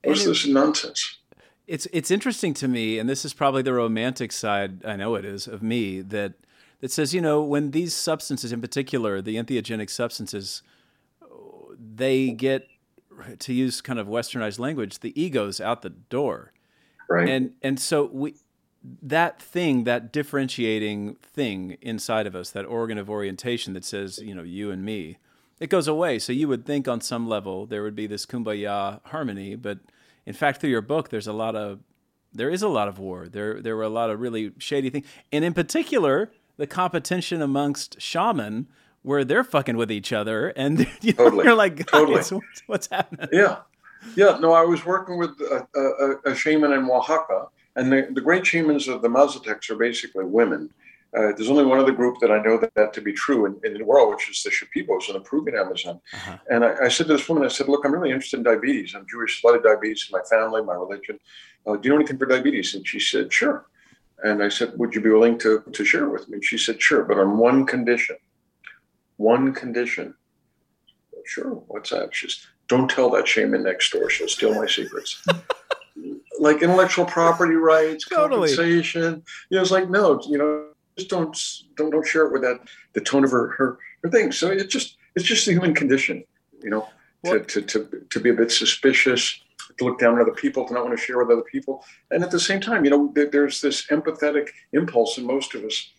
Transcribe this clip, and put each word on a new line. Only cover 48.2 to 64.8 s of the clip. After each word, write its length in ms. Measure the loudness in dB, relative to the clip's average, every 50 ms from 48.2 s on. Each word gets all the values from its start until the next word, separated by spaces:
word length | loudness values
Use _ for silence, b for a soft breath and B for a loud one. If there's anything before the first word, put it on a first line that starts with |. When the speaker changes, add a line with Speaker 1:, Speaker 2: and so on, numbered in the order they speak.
Speaker 1:
great 240 | 2 2 2 4 2
shamans 440 | 0 0 2 2 2 0 0 0 -4
of 120 | -4 0
the 80 | 0 2
Mazatec's 600 | 6 6 4 4 2 -8 -6 -6 -6 -6 -6 -10
are 80 | -4
basically 480 | -2 -2 -2 -2 -4 -10 -8 _ -8 -6
women. 440 | 0 2 4 4 4 0 -6 -8 -12 _ b b b b b b b -2
Uh, 140 | 0 0 0 0
there's 140 | -2 0 2
only 160 | 4 4 6
one 140 | 6 6 6
other 140 | 4 4 2
group 260 | 2 0 0 2 2
that 100 | 2 4
I 100 | 4 4
know 160 | 4 2 2 2
that, 160 | 2 0 _
that 180 | 2 2 2 0
to 80 | -6
be 120 | -6 -6 -4
true 320 | -4 0 0 2 2 2
in, 140 | 0 -2 -4 -8
in 140 | -8 -6 -4
the 60 | 0
world, 280 | 4 6 6 6 6 4
which 160 | -4 -6 -8
is 140 | -8 -6 -4
the 80 | -4
Shipibos 560 | -4 -4 -4 -6 -8 -8 -2 -2 -2 -2 -2
in 60 | -6 -10
the 80 | -10
Peruvian 360 | -8 -4 -4 -4 -2 -2 -2
Amazon. 420 | -2 -4 -4 -4 -8 -8 -8 -10 -12 _ -16 -16
Speaker 2:
Uh-huh. 240 | -14 -12 -12 -14 -14 _ 0
Speaker 1:
And 120 | 2 4 4
I, 120 | 4 4 4 2
I 40 | 2
said 180 | 2 2 2
to 60 | 2 2
this 140 | 2 2
woman, 180 | 0 0 0 0
I 20 |
said, 220 | 0 -2 -2 2 2
"Look, 160 | 2 2 2
I'm 80 | 0 0
really 180 | 0 0 -2
interested 260 | -2 -2 -4 -6 -6
in 60 | 0 2
diabetes. 500 | 2 2 4 2 -2 -2 -2 -4 -8 -12
I'm 120 | -16 -16 -14
Jewish, 320 | -10 -8 -6 -6 -4 4
a 60 | 6
lot 80 | 6 6
of 80 | 8 6
diabetes 460 | 6 4 4 2 -4 -4 -4 -8 -4
in 60 | -4
my 60 | -6 0 2
family, 320 | 2 2 2 2 -2 -2
my 140 | -2 -2 -4
religion. 420 | -6 -6 -8 -8 -12 -10 -12 -14 -14 B B B B B B B B _
Uh, 120 | -4 -4
do 100 | 0 2
you 20 | 4
know 40 | 4
anything 220 | 4 4 0 0
for 80 | -2 2
diabetes?" 500 | 2 2 4 4 2 0 0 -4 -4 -6
And 100 | -6 -8
she 140 | -6 -4 -2
said, 320 | -2 0 0 0 -2 0
"Sure." 340 | 0 2 2 2 0 -2 -8 _ b b b b b b b _ _ _ -2
And 200 | 0 0 2 0
I 60 | 0
said, 240 | 0 -2 -2 -2 0
"Would 160 | -2